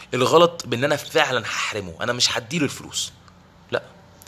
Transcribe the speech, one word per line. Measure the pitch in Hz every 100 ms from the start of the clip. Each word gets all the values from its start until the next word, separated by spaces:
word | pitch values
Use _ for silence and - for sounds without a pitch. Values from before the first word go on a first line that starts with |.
| -
الغلط | 123 123 156 170 170 123
بإن | 120
أنا | 143 147
فعلًا | - 165 139 123 107
هحرمه، | - - 107 92 80
أنا | 117
مش | 120 - 120
هديله | 113 170
الفلوس، | 135 - - - - - - - - - -
لا، | - - - - -